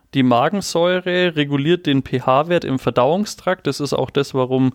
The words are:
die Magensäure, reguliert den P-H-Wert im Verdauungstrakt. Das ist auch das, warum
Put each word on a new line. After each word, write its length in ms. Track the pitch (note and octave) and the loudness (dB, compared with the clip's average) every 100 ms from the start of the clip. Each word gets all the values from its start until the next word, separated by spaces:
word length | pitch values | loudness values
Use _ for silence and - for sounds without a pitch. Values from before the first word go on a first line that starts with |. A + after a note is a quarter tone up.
| _ | _
die 80 | C#3 | 0
Magensäure, 1120 | B2+ A#2 D3 G3 - E3 F3 F#3 F3+ F3+ F3+ D#3 | 4 4 2 -2 -4 0 0 0 -2 0 0 0
reguliert 480 | C#3+ C#3+ C#3+ F3 | 0 0 0 0
den 180 | D#3+ C#3 | 2 0
P-H-Wert 640 | - B2+ C3 C3 D#3+ F3 | 0 -2 2 2 2 0
im 140 | - C3 | -2 -4
Verdauungstrakt. 880 | - A#2 C3+ F3+ G#3 - - F#3 D3 | -2 2 2 2 -4 -6 -6 -4 -4
Das 120 | C3+ | -4
ist 140 | C#3+ | -4
auch 160 | - C3 | -2 -2
das, 240 | C#3 C#3 | -2 -2
warum 400 | C3+ B2+ C3 C3 | -2 0 2 0